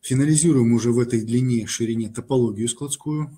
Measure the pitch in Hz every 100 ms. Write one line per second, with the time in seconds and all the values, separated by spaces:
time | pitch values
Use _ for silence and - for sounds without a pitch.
0 | - 131 143 156 170 135 117 117 120 120
1 | 120 117 107 120 127 117 104 - 117 113
2 | 107 113 117 135 117 101 117 - 143 139
3 | 151 151 151